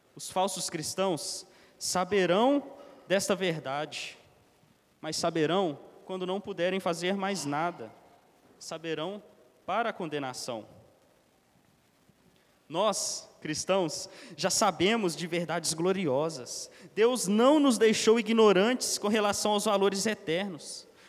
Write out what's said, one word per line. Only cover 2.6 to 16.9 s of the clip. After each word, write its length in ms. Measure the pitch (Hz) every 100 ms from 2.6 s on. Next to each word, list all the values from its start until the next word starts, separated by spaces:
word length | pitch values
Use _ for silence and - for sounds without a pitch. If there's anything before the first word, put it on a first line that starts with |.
| - - - - -
desta 280 | 190 - 185
verdade, 840 | 185 160 131 143 156 - - - - _ _ _ _ _ _ _
mas 160 | 156 160
saberão 600 | 170 165 151 185 175 139 - -
quando 220 | - 185 180
não 140 | 196
puderem 400 | 208 180 175 190
fazer 360 | 185 165 180 196
mais 280 | 196 190
nada, 480 | 143 143 170 170 110 - - _ _ _ _ -
saberão 640 | - 160 165 151 175 208 - _ _ _
para 260 | - 208 226
a 20 |
condenação. 760 | 220 165 147 135 123 - 113 95 - - _ _ _ _ _ _ _ _ _ _ _ _ _ _ _ _ _ -
Nós, 600 | 160 214 196 - - - -
cristãos, 680 | 160 151 - 190 160 - - - - -
já 140 | 180
sabemos 680 | - 208 160 185 233 180 151
de 100 | 170
verdades 460 | 170 160 170 156
gloriosas. 960 | 160 180 196 160 131 160 143 117 - - - 165